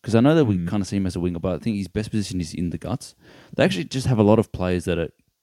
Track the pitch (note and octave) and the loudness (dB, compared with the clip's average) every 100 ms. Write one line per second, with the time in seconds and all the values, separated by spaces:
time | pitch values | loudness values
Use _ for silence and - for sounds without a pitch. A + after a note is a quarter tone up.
0 | - A2+ C3+ D#3+ B2+ F#2+ E2+ G#2 F#2 G2 | 2 4 6 4 4 2 0 -4 -2 -2
1 | F#2 F2 F2+ E2+ F#2 D#2+ A2+ G2+ F2+ G#2 | -2 -2 -4 -2 -4 -4 -4 -4 -4 -6
2 | A2 A2 G2 F#2 D#2+ - F2 E2+ F2 - | -4 -4 -4 -4 -6 -6 -6 -6 -6 -8
3 | - _ - - - - F#3 G3 B3+ C3 | -8 _ -20 -20 -8 0 0 0 -4 -4
4 | B2+ A2+ G#2 A2+ - - F2+ F2+ F2+ E2+ | 0 4 6 4 2 -4 -2 -2 -2 -4
5 | D#2 _ _ _ | -4 _ _ _